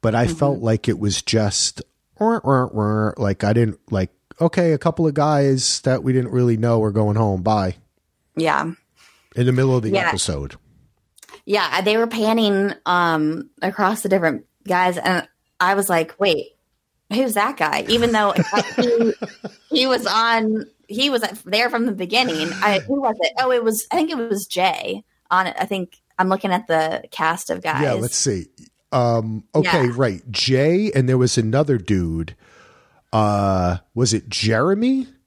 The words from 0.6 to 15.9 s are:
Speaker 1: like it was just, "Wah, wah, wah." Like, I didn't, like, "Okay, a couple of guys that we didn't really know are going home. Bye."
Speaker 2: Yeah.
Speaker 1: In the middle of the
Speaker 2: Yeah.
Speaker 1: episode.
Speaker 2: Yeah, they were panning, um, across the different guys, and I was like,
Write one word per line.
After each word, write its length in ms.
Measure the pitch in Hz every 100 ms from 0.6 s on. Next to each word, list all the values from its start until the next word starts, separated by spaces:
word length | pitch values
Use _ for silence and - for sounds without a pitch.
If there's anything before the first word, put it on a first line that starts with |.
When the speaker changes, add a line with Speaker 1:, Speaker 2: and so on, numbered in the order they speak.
Speaker 1:
like 280 | 113 110 -
it 100 | 90
was 240 | 104 95
just, 580 | - 113 104 - - - - _ _ _
"Wah, 220 | 214 233
wah, 220 | - 135 127
wah." 420 | 107 104 107 107 -
Like, 280 | 101 98
I 100 | 104
didn't, 240 | 113 113 - -
like, 200 | 104 92 _ _ -
"Okay, 320 | 165 - 170
a 60 | 151
couple 280 | 170 160 160
of 80 |
guys 680 | 143 147 147 139 131 - -
that 200 | - 127
we 100 | 131
didn't 200 | 131 120
really 260 | 123 123 113
know 240 | 117 117
are 80 | 107
going 260 | 101 107 104
home. 260 | 110 95
Bye." 340 | 92 107 92 87 _ _ _ _ _ -
Speaker 2:
Yeah. 360 | 160 143 156 170 _ _ - _ _ -
Speaker 1:
In 100 | 123
the 60 |
middle 220 | 127 135
of 80 | 127
the 80 | 110
Speaker 2:
Yeah. 180 | 196 175
Speaker 1:
episode. 480 | 117 - 76 69 - _ _ _ _ _ _ - - -
Speaker 2:
Yeah, 340 | 202 170 139
they 160 | 190 220
were 100 | 233
panning, 680 | 226 214 226 214 196 202 -
um, 640 | - 180 170 160 151 160 - _
across 400 | 185 196 196 214
the 60 | 202
different 340 | 190 165 127 - _ -
guys, 300 | 180 185 175
and 280 | - 180 - _ _ _
I 140 | 180
was 140 | 196
like, 260 | 190